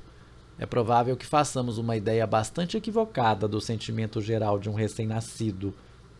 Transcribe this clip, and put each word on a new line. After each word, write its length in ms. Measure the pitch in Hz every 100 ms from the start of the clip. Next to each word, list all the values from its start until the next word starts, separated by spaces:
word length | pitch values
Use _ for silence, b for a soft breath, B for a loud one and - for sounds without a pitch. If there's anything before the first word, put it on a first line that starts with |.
| - b b b - -
é 80 |
provável 520 | - 123 110 120 120 127
que 100 | -
façamos 500 | 147 139 131 123 110
uma 200 | 117 113
ideia 280 | 104 113
bastante 520 | 110 110 110 - 175 220
equivocada 720 | - 220 220 - 113 101 107
do 120 | 107
sentimento 600 | - 110 - 110 110 117
geral 400 | 104 110 107 101
de 100 | 101
um 40 |
recém-nascido, 1000 | 107 104 - 110 110 110 - 113 92 98 - b b -